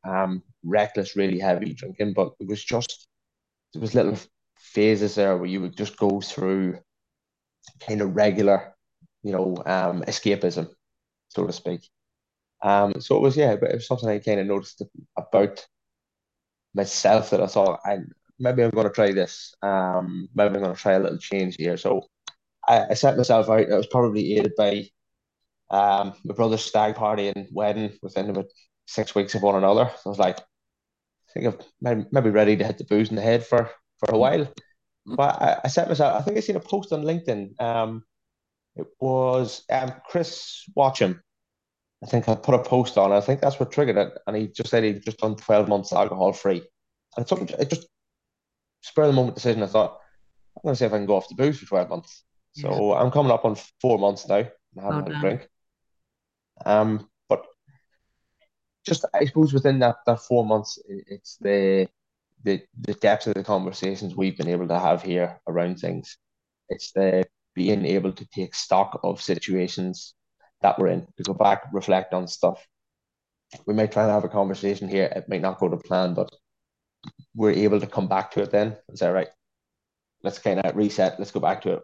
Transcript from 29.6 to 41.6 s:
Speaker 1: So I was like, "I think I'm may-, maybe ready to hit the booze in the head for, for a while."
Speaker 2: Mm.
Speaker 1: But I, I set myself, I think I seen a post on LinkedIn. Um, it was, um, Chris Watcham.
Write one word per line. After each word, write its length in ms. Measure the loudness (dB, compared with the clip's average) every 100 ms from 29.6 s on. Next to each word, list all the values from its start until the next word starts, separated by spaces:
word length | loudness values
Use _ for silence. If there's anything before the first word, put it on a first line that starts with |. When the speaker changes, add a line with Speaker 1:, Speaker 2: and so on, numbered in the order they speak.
| 4 4 2 -2
Speaker 1:
So 60 | -8
I 20 |
was 100 | 0
like, 200 | 0 0
"I 920 | -14 _ _ _ _ _ _ _ _
think 120 | -4 -4
I'm 100 | -4 -14 -8
may-, 240 | -4 -4 0
maybe 180 | 0 2
ready 260 | 4 4 4
to 60 | 0
hit 120 | -4
the 80 | 0
booze 240 | 2 2
in 60 | 0
the 60 |
head 240 | 2 0 2
for, 240 | 0 0 -8 _ -6
for 140 | 0
a 40 | 2
while." 280 | 2 2 -2 -8 -20 _ _ _ -10
Speaker 2:
Mm. 80 | -2
Speaker 1:
But 240 | 0 2
I, 200 | 0 0 0
I 20 |
set 200 | 0 0
myself, 300 | 2 2 2
I 40 |
think 140 | -2 -4
I 40 |
seen 140 | -2 -6
a 60 |
post 320 | -4 -6 -4
on 100 | -4
LinkedIn. 560 | -2 -4 -4 -6 -6 -6
Um, 420 | -2 -2 -2 -6 -14 _ _ _ _ _ _ -14
it 120 | -14 -6
was, 640 | -2 0 2 0 -2 -6 -4
um, 220 | -4 -4 -10 -6
Chris 560 | -4 -4 -8 -16 -18 -8 0
Watcham. 420 | 2 2 -2 -2 _ _ _ _